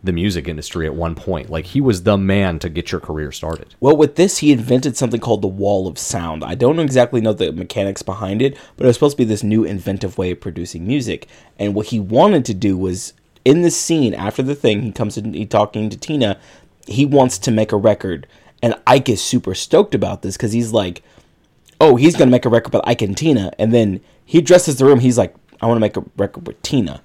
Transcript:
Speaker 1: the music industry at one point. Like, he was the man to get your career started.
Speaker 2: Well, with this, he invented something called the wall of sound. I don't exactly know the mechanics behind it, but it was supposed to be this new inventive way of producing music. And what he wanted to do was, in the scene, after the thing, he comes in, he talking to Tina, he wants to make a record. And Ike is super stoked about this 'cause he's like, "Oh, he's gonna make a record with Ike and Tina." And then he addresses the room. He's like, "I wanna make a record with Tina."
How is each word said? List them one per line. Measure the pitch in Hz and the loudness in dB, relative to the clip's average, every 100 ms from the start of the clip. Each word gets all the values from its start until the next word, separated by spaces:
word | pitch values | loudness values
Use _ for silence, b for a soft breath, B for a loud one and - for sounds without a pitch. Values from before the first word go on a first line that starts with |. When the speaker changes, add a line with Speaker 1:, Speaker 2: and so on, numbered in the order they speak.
| 92 | -4
Speaker 1:
the | |
music | 85 98 87 76 | -2 -2 -2 -6
industry | 78 - 87 80 | -10 -10 -6 -6
at | 71 | -4
one | 82 | -6
point. | 82 - 87 65 | -6 -6 -6 -6
Like, | 80 82 | -8 -4
he | 131 | 0
was | 135 95 | 2 2
the | 92 101 | 2 2
man | 95 98 95 80 | 2 0 0 -2
to | 92 | -6
get | 80 82 | -8 -8
your | 87 | -8
career | - 78 73 | -8 -8 -8
started. | - 80 80 - _ | -10 -10 -10 -12 _
Speaker 2:
Well, | 131 151 | 0 4
with | 151 - | 2 4
this, | 190 - | 0 2
he | 151 | 2
invented | 135 117 131 135 117 | 2 2 0 0 -2
something | 127 113 | -2 -2
called | 123 110 | -2 -2
the | 98 | -2
wall | 95 98 101 92 | -2 -2 -2 -4
of | 80 | -8
sound. | - - 85 78 | -8 -6 -6 -8
I | - 85 | -8 0
don't | 123 165 | 0 2
exactly | 156 127 120 127 | 0 2 2 2
know | 110 | 0
the | 107 87 | 0 -2
mechanics | 80 90 - 98 98 | -4 -8 -4 -4 -4
behind | - 95 95 101 | -10 -8 -6 -2
it, | 135 135 B B | -2 -2 B B
but | 127 | 2
it | |
was | 120 | 4
supposed | 147 - | 2 2
to | |
be | 117 | -2
this | 107 | 0
new | 104 107 | 0 0
inventive | 98 98 90 95 98 - | 0 -4 -6 -6 -6 -4
way | 92 | -6
of | 87 | -6
producing | - 85 87 85 87 | -10 -10 -10 -10 -4
music. | 143 117 80 - b b _ | -4 -4 -8 -12 b b _
And | 101 104 | -4 -4
what | 107 | -4
he | 113 | -6
wanted | 95 113 196 180 123 | 0 2 4 4 0
to | 95 | -2
do | 101 92 | 0 0
was, | 92 92 - _ _ _ 127 | -2 -6 -10 _ _ _ 2
in | 156 | 4
the | 175 | 4
scene, | 165 - 165 123 - | 0 -2 0 0 -2
after | 98 - | -6 -4
the | 131 143 | -6 -2
thing, | 127 104 | 0 0
he | 113 | -4
comes | - 107 104 | -6 -6 -6
in, | 107 82 | -8 -8
he | 104 | -2
talking | 107 208 110 107 | 0 0 -2 -6
to | - | -8
Tina, | - 151 110 98 b b b _ - | -6 -2 -2 -4 b b b _ -10
he | 107 143 | -2 2
wants | 139 127 - | 4 2 0
to | - | -2
make | 110 107 | 0 0
a | 107 | 2
record. | 107 101 98 82 - b b b | 2 0 -2 -8 -10 b b b
And | 120 - - | -4 -2 2
Ike | 131 127 | 2 2
is | 104 | -4
super | - 127 - | -2 -2 -4
stoked | 95 - 160 208 | -8 0 2 2
about | 127 92 - | -2 -4 -6
this | - - | -10 -6
'cause | 117 | -4
he's | 113 117 | -2 0
like, | 110 92 87 b b b b _ _ _ _ | -2 -2 -8 b b b b _ _ _ _
"Oh, | 160 123 | 6 8
he's | 147 170 | 6 6
gonna | 139 | 4
make | 123 123 | 4 4
a | |
record | 117 - | 2 2
with | 110 - | -2 0
Ike | 120 | -2
and | 104 101 | -2 -2
Tina." | - 127 95 - | 0 0 -2 -2
And | 110 | 2
then | 117 107 92 b b b | 4 2 -2 b b b
he | 160 | 2
addresses | 151 175 175 127 | 6 4 4 2
the | 135 | 6
room. | 135 | 6
He's | 127 120 | 4 2
like, | 92 _ _ _ | 0 _ _ _
"I | 113 | 0
wanna | 117 | 2
make | 107 - | 0 -2
a | - - | -10 -6
record | 98 - 85 | -6 -6 -16
with | - | -14
Tina." | - 139 90 73 | -4 -2 -2 -6